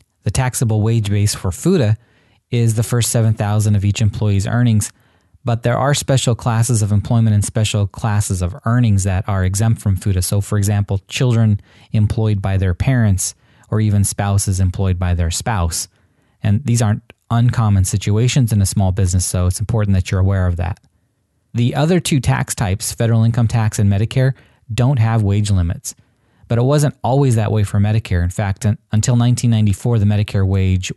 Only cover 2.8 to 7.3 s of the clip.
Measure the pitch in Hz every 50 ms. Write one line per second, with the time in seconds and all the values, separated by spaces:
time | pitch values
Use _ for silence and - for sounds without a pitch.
2.8 | 113 - 123 120 110 - - 120 110 110 107 - 107 101 107 107 101 107 104 98
3.8 | 98 101 101 - 113 98 - - 110 104 98 98 98 - - 120 123 120 110 107
4.8 | - - - _ _ _ _ _ _ _ _ _ - 120 117 117 - 120 120 -
5.8 | 127 143 143 - - - 139 127 - 127 113 - - 127 110 113 117 - 120 104
6.8 | 107 98 107 101 - - 120 117 113 110